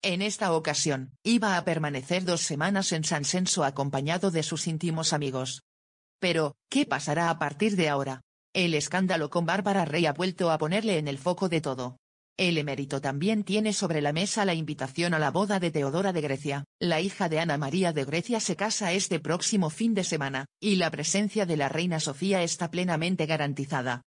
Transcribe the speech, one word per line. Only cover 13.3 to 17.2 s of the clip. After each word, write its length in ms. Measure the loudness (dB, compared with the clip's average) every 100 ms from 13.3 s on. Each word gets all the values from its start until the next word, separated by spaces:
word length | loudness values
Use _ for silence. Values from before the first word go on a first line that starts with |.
| 0
tiene 300 | 0 0 0
sobre 280 | 0 0 0
la 120 | 0
mesa 320 | 0 -2 0 0
la 80 |
invitación 640 | 0 -2 -4 -6 -2 0 2
a 40 |
la 120 | 2
boda 280 | 2 0 0
de 120 | 0
Teodora 420 | 0 0 0 0
de 80 | 0
Grecia, 420 | -2 -2 -2 -6 -6 _
la 220 | 0 0
hija 260 | 0 -2